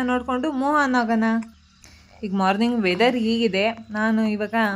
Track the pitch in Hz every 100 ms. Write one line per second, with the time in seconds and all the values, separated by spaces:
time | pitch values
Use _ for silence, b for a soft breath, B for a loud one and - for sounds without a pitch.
0 | 254 247 247 254 311 269 269 302 277 254
1 | 233 226 226 226 226 - _ _ B B
2 | B B 214 190 190 196 240 240 190 180
3 | 240 247 220 233 226 190 214 226 - 208
4 | 220 220 220 208 208 220 214